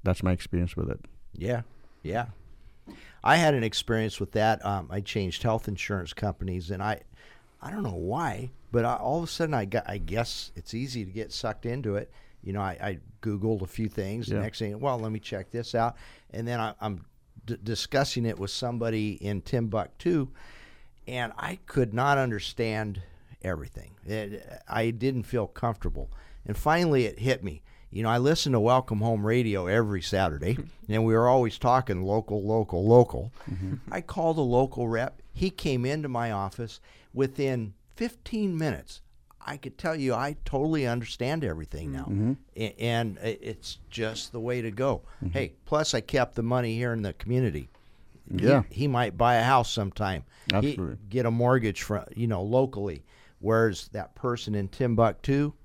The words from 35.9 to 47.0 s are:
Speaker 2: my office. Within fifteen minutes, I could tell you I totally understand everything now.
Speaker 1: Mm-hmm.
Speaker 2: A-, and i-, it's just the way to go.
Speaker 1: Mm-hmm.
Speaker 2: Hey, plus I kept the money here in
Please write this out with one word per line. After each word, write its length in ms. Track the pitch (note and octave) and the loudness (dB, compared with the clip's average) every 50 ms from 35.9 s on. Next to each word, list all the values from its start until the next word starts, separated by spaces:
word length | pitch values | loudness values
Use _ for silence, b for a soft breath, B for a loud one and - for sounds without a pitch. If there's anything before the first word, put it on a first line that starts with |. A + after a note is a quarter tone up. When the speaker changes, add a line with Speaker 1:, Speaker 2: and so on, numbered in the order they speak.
| D3 D#3 D3 C#3 | 0 -2 -2 -4
Speaker 2:
my 220 | B2 A#2 A#2+ A#2 | -2 -2 -2 -2
office. 480 | G#2+ G2 G2 F#2+ - - A#2 G#2+ - - b b b b b b - | -2 -2 -4 -4 -6 -8 -10 -10 -10 -16 b b b b b b 0
Within 600 | B2 C3+ C3 C3+ - C#3 C3+ C3 B2 A2 G#2 F#2+ _ _ _ - | 0 0 2 2 0 0 0 0 0 -2 -6 -8 _ _ _ -6
fifteen 600 | - A3+ A#3 - - - - - G#3+ G#3+ G3 F3 D#3 | -4 -4 -4 -4 -10 -10 -6 -2 0 0 0 0 0
minutes, 420 | D#3+ D3 F#2+ C#2 - - - - - - - - - _ - _ | 0 -2 -2 -4 -8 -16 -18 -20 -20 -20 -20 -20 -20 _ -20 _
I 160 | - - C#3 | -10 -10 -10
could 220 | C#3 - D3+ - - | -8 -10 -12 -12 -4
tell 180 | - E3+ D#3+ | -4 -2 -2
you 180 | D#3 C3+ C3 A#2+ | 0 0 0 2
I 220 | A2 C3 C#3+ D3+ - - | 2 0 -2 -4 -6 -6
totally 420 | - - C3 C#3+ D#3+ D#3+ D3+ C3+ | -2 0 0 2 2 2 2 2
understand 560 | A#2+ A#2 A#2+ A2+ - - - A#2+ B2+ D#3 E3 D3 | 2 0 0 -2 -6 -6 -4 -2 0 0 0 0
everything 460 | G2+ D#2 D#2+ D#2 - - C#2+ D#2+ D2 | -2 -4 -4 -6 -8 -8 -8 -6 -6
now. 100 | - - - | -6 -6 -4
Speaker 1:
Mm-hmm. 280 | - G2+ G2+ G#2+ A#2+ C#3 C#3 - - - | -2 0 2 2 2 0 -2 -6 -16 -6
Speaker 2:
A-, 180 | - A2+ G#2 - - | -6 -6 -6 -4 -2
and 360 | A2+ A#2 A#2 A#2 A#2 A2 F#2 - | 0 0 2 2 0 0 -4 -4
i-, 160 | G2+ A2+ G#2 - | -4 -4 -4 -4
it's 380 | - A2+ G#2+ - - - - - - - | -8 -10 -10 -10 -12 -14 -14 -14 -16 -12
just 440 | - A#2 A2 A2 A2+ A2 - - | -6 -4 -4 -4 -4 -6 -10 -10
the 80 | - A#2 | -8 -6
way 200 | A2 A#2+ B2 B2 | -4 -2 -2 -2
to 100 | A2+ A2+ | -2 -4
go. 320 | G2+ A2+ C3 C#3 A#2 - b b b b - | -2 0 0 0 0 0 b b b b -6
Speaker 1:
Mm-hmm. 80 | F2+ | -4
Speaker 2:
Hey, 200 | E2+ C#3 B2 D#2+ - _ - | -2 -2 -2 -4 -6 _ -4
plus 300 | - D3+ D3+ D#3 - - | 0 0 2 2 2 0
I 60 | A#2+ | -2
kept 320 | - - - C3 B2 - - | -2 2 2 2 2 2 0
the 80 | A#2+ | -2
money 320 | A2+ A#2 B2 B2+ A#2+ A2+ A2+ | 0 2 2 2 2 0 -2
here 180 | A#2 B2 A#2+ | 0 0 0
in 100 | A#2 A2+ | 0 -2